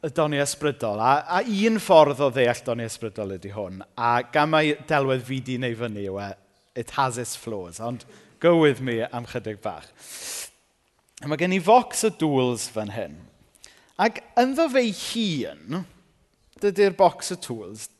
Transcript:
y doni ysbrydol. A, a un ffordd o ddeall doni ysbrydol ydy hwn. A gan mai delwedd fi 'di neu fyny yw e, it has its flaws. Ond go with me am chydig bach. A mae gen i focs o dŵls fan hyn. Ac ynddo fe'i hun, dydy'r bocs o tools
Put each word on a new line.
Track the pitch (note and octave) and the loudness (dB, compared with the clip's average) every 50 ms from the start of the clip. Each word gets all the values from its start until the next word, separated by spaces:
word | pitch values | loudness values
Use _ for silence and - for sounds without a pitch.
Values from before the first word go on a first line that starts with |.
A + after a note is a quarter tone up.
| - D#3+ | -8 -4
y | C3+ | 0
doni | - D#3 D3+ D3 C#3+ | 0 0 0 2 0
ysbrydol. | C#3+ C#3 - - - D3 C#3 - A#2+ A2 G2+ G#2 A2 | 0 -2 -2 -4 -4 -4 -4 -2 -4 -4 -2 0 2
A, | B2+ C#3 D3 D3+ - | 4 4 2 2 0
a | F3 F#3 A#3 | -2 -2 0
un | B3 G#3 G3 G#3 A#3 A3 G#3+ - | 0 -2 0 2 2 0 0 2
ffordd | - F#3 D#3+ D3+ C#3+ C#3+ B2+ C#3+ | 6 8 8 8 8 6 0 0
o | C3+ | 0
ddeall | A#2 C3+ B2+ A#2+ A#2+ - - | 2 4 4 4 2 0 -2
doni | C3 A#2 A#2 A#2 A2+ | -6 -6 -4 -6 -8
ysbrydol | - - - A2 G2 - G#2+ G2 G2 | -8 -8 -10 -10 -6 -6 -6 -6 -6
ydy | F#2 F2+ G2 | -8 -10 -12
hwn. | G2 A2 G2+ F#2 F#2+ F#2+ - _ _ - | -10 -8 -8 -8 -10 -14 -16 _ _ -2
A | A#2 A#2+ A#2+ A#2+ B2 - | 0 2 2 2 0 0
gan | - D3+ D3 D#3 D#3 | 2 2 2 4 4
mai | D#3 D#3 D3+ D3 D3 - - | 2 2 2 0 -2 -2 -2
delwedd | D#3 D3 C#3 C3+ C3 C3 A2+ A#2 | 0 0 2 2 0 -2 -2 -6
fi | C3+ C3 B2+ | -8 -8 -6
'di | B2+ C3 B2 | -6 -6 -4
neu | C3 B2 A#2 | -4 -4 -4
fyny | A2 A#2+ A#2 G#2+ G#2 G2+ G2 | -4 -6 -8 -6 -8 -8 -8
yw | F#2+ G2 G2+ | -6 -8 -8
e, | G2 G2 _ _ _ _ _ _ _ _ B2+ | -8 -10 _ _ _ _ _ _ _ _ -10
it | A2+ - - | -10 -8 -2
has | - C#3 C3 A#2 B2 | -2 -2 -2 -2 -6
its | A#2+ - - | -8 -8 -10
flaws. | - - A2+ A2 G2+ F2+ F2 E2+ - A2+ | -12 -10 -10 -10 -8 -10 -12 -14 -10 -8
Ond | A#2+ B2 A#2 - - - - - _ _ _ | -8 -8 -10 -12 -20 -20 -20 -20 _ _ _
go | - E3+ F3 E3 D#3+ | 4 4 6 8 6
with | D3 C3+ A#2 | 6 4 2
me | B2+ B2+ A#2 A2+ A#2 | -2 -4 -2 -2 -4
am | - - A#2+ A#2+ - | -4 -6 -10 -10 -8
chydig | - B2+ G2+ G#2+ G#2+ G2+ | -10 -8 -8 -8 -10 -8
bach. | - G#2+ F2 D2+ - - _ _ - - - - - - - - - - _ _ _ _ _ _ _ _ _ _ _ _ _ - | -8 -10 -10 -10 -14 -20 _ _ -20 -18 -16 -14 -12 -12 -10 -12 -12 -14 _ _ _ _ _ _ _ _ _ _ _ _ _ -14
A | - C#3+ | -6 -6
mae | D3+ C#3+ | -2 -2
gen | E3+ F3+ F#3 | 0 0 0
i | F#3+ | 0
focs | E3 F3+ A3+ B3 A#3+ - - - - A3 | 4 6 6 6 6 4 -4 -2 -2 -2
o | - | 0
dŵls | - D#3+ D#3 C#3+ C3 B2+ B2 B2 A2 - - | 0 -2 2 2 2 2 2 0 -2 -6 -8
fan | - A2 G#2+ G#2 G#2+ | -6 -6 -6 -6 -6
hyn. | A#2 G2 D#2 D2 E2 - - _ _ _ _ _ _ _ - _ _ _ _ _ - | -8 -8 -10 -10 -18 -20 -20 _ _ _ _ _ _ _ -20 _ _ _ _ _ -2
Ac | F#3+ A3+ A3 - - - _ - | -2 -2 -2 -4 -18 -4 _ 2
ynddo | A#3+ C4 C4+ C#4+ E4 D#4 | 2 2 2 0 0 2
fe'i | B3 C4+ B3 A3+ F#3+ | 2 2 2 2 -2
hun, | - - - - A3+ A3+ G3+ E3 C#3+ A2 D#2 C#2+ D2 D#2 F#2+ C3+ F#3 F3+ - _ _ _ _ _ _ _ _ _ _ _ _ _ - - | -4 -8 -8 -4 -2 -2 -2 -2 -2 -4 -6 -8 -14 -10 -8 -8 -8 -8 -10 _ _ _ _ _ _ _ _ _ _ _ _ _ -2 -2
dydy'r | G3+ F#3 F3+ G#3 G3 F3+ | -2 2 4 2 2 4
bocs | - - A#3 - - - - F3+ | 6 4 4 4 2 -8 -8 -8
o | F3 - | -10 -8
tools | - B2 A2+ G#2 F2 G#2+ G#2+ - - _ | -10 -10 -10 -10 -14 -14 -14 -16 -18 _